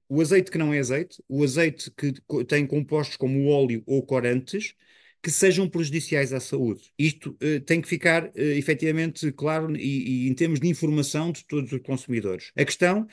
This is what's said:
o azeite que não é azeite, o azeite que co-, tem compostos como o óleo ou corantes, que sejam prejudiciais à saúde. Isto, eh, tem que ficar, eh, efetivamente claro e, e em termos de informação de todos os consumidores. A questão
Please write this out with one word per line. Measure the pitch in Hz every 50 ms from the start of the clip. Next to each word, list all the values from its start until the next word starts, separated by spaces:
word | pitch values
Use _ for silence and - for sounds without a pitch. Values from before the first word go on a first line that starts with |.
| _ -
o | 135 151
azeite | 165 143 190 190 185 -
que | - 165
não | 156 147
é | 147 143
azeite, | 135 117 131 151 180 - - - - -
o | 131 143
azeite | 147 135 127 160 165 160 - - - -
que | - - 147 143 135 - _
co-, | - 151 131 123
tem | - 151 147 147
compostos | 131 151 151 139 - 151 151 143 - -
como | - 135 131 135 139
o | 139 143
óleo | 147 143 139 123 117 110 110
ou | - 135 135 127
corantes, | - 131 127 120 120 123 131 131 - - 208 214 - - _ _ _ _ _ _ _ _ _ -
que | 180
sejam | 147 - 196 190 180 180 196 165
prejudiciais | - 170 165 139 147 165 - - 156 143 139 120
à | 131 127
saúde. | - - 143 135 127 113 98 - _ _ _ -
Isto, | 147 160 143 - - 147 - -
eh, | 143 151 151 143
tem | 143 - 165 170
que | 160 -
ficar, | 175 160 - 170 165 170 165 - -
eh, | - 139 151 143 147
efetivamente | 143 160 151 139 160 160 156 160 165 165 156 - 160 151
claro | 131 - 143 151 156 160 160 160 151
e, | - - 135 139 135 - 131 127 127 127
e | 131
em | 127
termos | 131 170 170 160 131
de | 139
informação | 175 156 - 165 151 151 151 139 - - 151 160 170
de | 156 - -
todos | - 147 147 135 117
os | 135 127
consumidores. | - - 135 127 - - 120 113 101 98 92 - - - -
A | - 147
questão | - - - 180 180 190 214 220 -